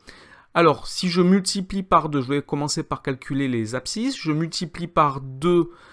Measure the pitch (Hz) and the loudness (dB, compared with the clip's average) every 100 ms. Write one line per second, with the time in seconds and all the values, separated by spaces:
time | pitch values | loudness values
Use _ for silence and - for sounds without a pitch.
0 | - - - - _ 170 165 135 - - | -20 -20 -20 -20 _ 4 4 4 -4 -6
1 | 180 175 180 196 185 202 185 190 190 170 | 0 4 6 4 2 -4 -4 -6 2 2
2 | 156 147 123 143 139 147 147 170 - 135 | 2 -2 0 -2 -2 -4 -2 -4 -6 -6
3 | - 127 - 139 139 117 110 127 - 214 | -6 -6 -4 -2 0 -2 -2 -6 -6 -4
4 | 254 170 160 151 165 - 165 - 170 165 | -4 -4 -2 -2 -4 -6 -8 -8 -2 2
5 | 147 135 135 131 170 175 170 - - | 2 0 -10 -2 2 4 2 -6 -20